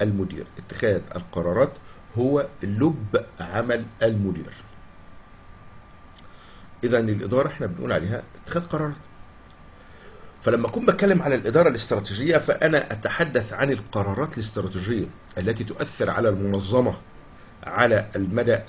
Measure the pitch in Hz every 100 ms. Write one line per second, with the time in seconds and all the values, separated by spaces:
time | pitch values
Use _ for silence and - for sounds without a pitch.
0 | 107 101 92 78 - - - - 117 92
1 | - 92 87 - 87 95 143 - - -
2 | - 113 127 143 139 - 98 104 151 143
3 | 104 - - - 87 101 120 117 113 -
4 | 113 107 98 85 - - - - - -
5 | - - - - - - - - - -
6 | - - - - - - - - 117 120
7 | 113 104 98 123 147 - 107 87 123 87
8 | 87 123 - - - 175 175 156 151 147
9 | - - - - - - - - - -
10 | - - - - - 117 117 - 220 180
11 | 202 180 143 127 107 139 165 117 - 110
12 | 101 101 147 156 - - 160 151 - 110
13 | - - 165 123 110 98 139 120 - 107
14 | 98 101 156 120 107 - 92 92 92 117
15 | - - - - 95 110 104 101 - -
16 | 101 85 113 98 98 98 98 123 120 87
17 | - - - - - - - 95 120 107
18 | - 101 95 110 113 107